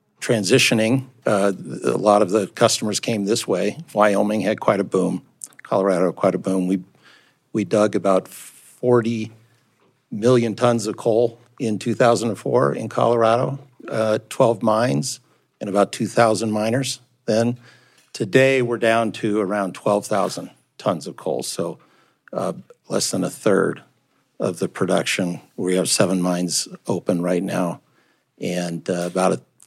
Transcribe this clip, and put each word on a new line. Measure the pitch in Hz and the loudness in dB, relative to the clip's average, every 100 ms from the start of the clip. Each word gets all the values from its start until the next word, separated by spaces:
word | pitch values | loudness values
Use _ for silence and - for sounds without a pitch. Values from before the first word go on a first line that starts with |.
| _ _ | _ _
transitioning. | - 117 92 127 - 117 110 135 131 _ - | -2 0 4 4 4 2 2 0 -2 _ -2
Uh, | 104 101 92 - - | 2 0 -2 -8 -4
a | - - | -2 0
lot | 101 104 | 4 4
of | 98 | 4
the | 104 95 | 2 -2
customers | - 117 - 107 98 | 0 2 2 -2 -4
came | - 113 98 | -4 -4 0
this | 117 - | -2 0
way. | 92 98 123 165 | -2 -2 -6 -8
Wyoming | 107 104 101 104 110 | 2 2 4 0 0
had | 95 113 | 0 0
quite | - 101 | 0 0
a | 98 | 0
boom. | 95 90 - - _ - _ | 0 0 -2 -8 _ -20 _
Colorado | - 101 98 92 90 | -4 0 2 2 0
had | 92 | 2
quite | 98 90 | 0 0
a | |
boom. | - 95 92 | -2 -2 0
We, | 98 - _ _ - _ _ _ | -2 -4 _ _ -20 _ _ _
we | 107 90 | -4 0
dug | 110 104 101 | 2 2 2
about | 98 95 - | 2 0 0
forty | - - - - _ 123 123 113 117 110 - _ _ _ _ _ _ _ | -14 -20 -20 -20 _ 2 4 4 -4 -6 -12 _ _ _ _ _ _ _
million | 104 113 127 117 101 | -2 4 4 2 0
tons | 127 117 104 | 0 2 -2
of | - | -4
coal | 120 110 120 - _ _ | 0 2 0 -2 _ _
in | 117 104 | -4 -4
two | - | -4
thousand | 104 123 113 117 | 2 2 2 0
and | 98 | -4
four | 139 123 139 | -2 0 2
in | 135 113 | -2 -6
Colorado, | - 120 120 113 117 139 139 - _ - | 0 2 4 4 2 0 -6 -12 _ -8
uh, | 117 110 110 - | -2 0 -2 -4
twelve | - 123 113 | 0 2 2
mines | 117 107 123 139 139 - _ _ _ _ | 2 2 2 0 -4 -10 _ _ _ _
and | 104 | -4
about | 98 98 | 0 0
two | - 107 | 0 -4
thousand | - 117 107 110 | 2 2 2 -2
miners | 107 110 120 131 - _ _ - | -2 0 -2 -4 -8 _ _ -2
then. | 110 117 123 - - _ _ _ | 0 0 -2 -10 -20 _ _ _
Today, | - 107 127 135 135 | -8 0 4 4 4
we're | 120 117 | 0 0
down | 113 113 113 | 2 2 0
to | - 113 104 | -2 -2 0
around | 98 104 95 90 | 0 -2 -2 -2
twelve | - 104 - | 0 0 0
thousand | 104 92 - 87 - _ _ | -2 -2 -4 -12 -18 _ _
tons | - 85 - | -4 -4 -6
of | - | -10
coal, | - 64 | -6 -4
so, | - - 87 80 _ _ _ _ _ | -6 -6 -6 -8 _ _ _ _ _
uh, | 92 92 - - - _ | -6 -6 -6 -12 -20 _
less | 101 - | -4 -4
than | 95 | -4
a | 92 | -4
third | - - 95 85 - - _ _ _ _ _ | -4 0 2 2 -2 -12 _ _ _ _ _
of | - 87 | -6 -4
the | 92 | -6
production. | - 92 92 - - 92 87 - - | -4 -2 0 0 -2 -2 -6 -12 -6
We | 92 92 | -2 0
have | 85 | 0
seven | - 98 92 | 0 0 0
mines | 90 90 90 76 - - - | 0 0 -2 -4 -6 -12 -6
open | 92 - 87 | -4 -2 -2
right | 87 90 | 0 -2
now | 92 90 90 82 _ _ _ _ _ _ | -2 -4 -4 -6 _ _ _ _ _ _
and, | 104 90 87 85 - | -6 -4 -4 -8 -4
uh, | 87 87 | -4 -2
about | 92 92 | 0 0
a | 90 - _ | 0 -6 _